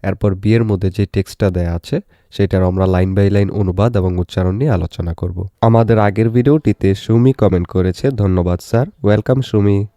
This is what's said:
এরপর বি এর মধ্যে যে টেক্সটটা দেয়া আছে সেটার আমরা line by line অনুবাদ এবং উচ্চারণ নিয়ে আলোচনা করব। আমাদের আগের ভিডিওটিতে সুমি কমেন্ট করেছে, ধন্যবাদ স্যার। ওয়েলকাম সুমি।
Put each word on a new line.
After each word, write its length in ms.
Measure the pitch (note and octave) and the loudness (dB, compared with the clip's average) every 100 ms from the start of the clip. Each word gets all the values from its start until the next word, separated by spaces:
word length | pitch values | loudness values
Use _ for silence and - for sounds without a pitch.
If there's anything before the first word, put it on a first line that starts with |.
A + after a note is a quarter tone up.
এরপর 320 | - F#2+ G#2+ F#2+ | -6 -2 -2 -2
বি 180 | G2+ | 0
এর 100 | A2+ | 2
মধ্যে 260 | A2+ G2 F#2+ | 2 0 -2
যে 160 | F2 G2+ | -2 -4
টেক্সটটা 440 | - F#2 - G2+ | -2 -6 -2 -2
দেয়া 240 | F2+ F2 E2+ | -2 -2 -4
আছে 220 | - D3 - _ _ | -4 -8 -8 _ _
সেটার 320 | - G2 F#2+ | -4 0 2
আমরা 220 | F#2 F#2 F#2+ | 0 0 0
line 280 | F#2 F#2 F#2+ | 2 0 2
by 120 | G2 | 2
line 220 | G2+ G2+ | 2 0
অনুবাদ 460 | G2 G2 F2+ G#2+ A2 | 0 -2 0 0 0
এবং 140 | F#2 F2+ | -2 -2
উচ্চারণ 360 | F2+ - F#2 G2 | -4 -2 -2 0
নিয়ে 160 | C#3+ | 0
আলোচনা 420 | G2 E2+ - E2+ | 0 -2 -6 -8
করব। 240 | E2+ F#2 F2+ F#2+ _ | -6 -8 -8 -10 _
আমাদের 360 | A#2 A2+ A2+ A2+ | 2 2 4 2
আগের 300 | G#2 G2+ A2+ | 2 0 0
ভিডিওটিতে 680 | A#2 B2 D3+ C#3 G#2 G2 G2 | 2 2 2 2 0 0 -2
সুমি 380 | - A2+ B2+ | 0 2 2
কমেন্ট 340 | C3+ G#2 F2+ F2 | 2 2 0 -2
করেছে, 380 | F#2+ F#2 F2+ C3+ | -2 -2 -2 -4
ধন্যবাদ 480 | B2+ G2+ F#2 F2 F2 | 0 0 2 0 -2
স্যার। 260 | - A2+ D3+ - | -2 -2 -2 -4
ওয়েলকাম 380 | G#2 G#2 - C3 | 0 0 2 -2
সুমি। 360 | B2+ A2 G2+ G2+ G#2 | 0 0 2 0 -2